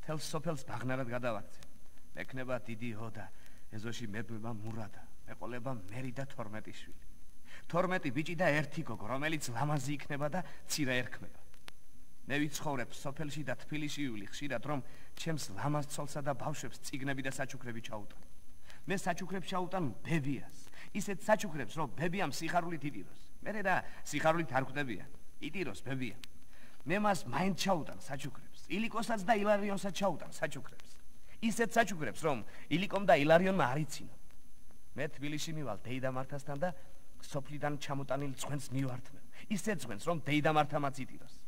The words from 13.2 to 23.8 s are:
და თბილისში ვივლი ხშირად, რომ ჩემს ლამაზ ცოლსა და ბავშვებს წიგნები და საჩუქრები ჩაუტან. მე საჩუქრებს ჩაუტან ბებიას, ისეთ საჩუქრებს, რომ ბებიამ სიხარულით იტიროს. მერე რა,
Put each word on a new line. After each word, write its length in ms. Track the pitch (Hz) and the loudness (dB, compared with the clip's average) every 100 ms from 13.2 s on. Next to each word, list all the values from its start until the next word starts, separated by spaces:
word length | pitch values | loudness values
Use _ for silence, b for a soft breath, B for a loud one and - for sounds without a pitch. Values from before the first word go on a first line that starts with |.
| 151 143 | -2 -2
და 100 | 135 123 | -2 -2
თბილისში 480 | - 151 151 135 143 | 0 -2 0 0 -2
ვივლი 180 | 110 98 | -2 -2
ხშირად, 340 | - 143 120 | -2 0 0
რომ 160 | 131 147 123 B B - | 0 0 0 B B -2
ჩემს 280 | - 160 - 98 | 0 0 0 0
ლამაზ 300 | 131 147 143 | 2 2 0
ცოლსა 280 | - 143 160 | -2 -2 -2
და 80 | 139 131 | 0 0
ბავშვებს 400 | - 156 127 - | 0 -2 -2 -2
წიგნები 380 | - 143 139 135 | -2 -2 0 0
და 80 | 135 | -2
საჩუქრები 480 | 131 131 131 123 113 110 | -2 -2 -2 -2 -2 -2
ჩაუტან. 340 | 110 104 - - - - - B B - | -2 -2 -2 -2 -2 -2 -2 B B 0
მე 80 | 190 | 0
საჩუქრებს 520 | 185 175 185 190 160 | 2 0 0 -2 0
ჩაუტან 360 | 190 180 165 156 98 | 0 0 0 0 0
ბებიას, 520 | 131 165 135 127 - - - B B | 2 2 2 0 -2 -4 -4 B B
ისეთ 260 | - 196 202 | -2 -2 -2
საჩუქრებს, 500 | - 214 208 151 113 151 | 4 4 4 0 -2 0
რომ 120 | 151 | 0
ბებიამ 400 | - 170 180 170 | 0 0 2 0
სიხარულით 520 | 131 165 175 170 165 | 0 2 2 0 -2
იტიროს. 360 | 147 113 90 - - - | -2 -2 -4 -6 -4 -4
მერე 160 | - 220 | -4 0
რა, 120 | 190 170 | 2 2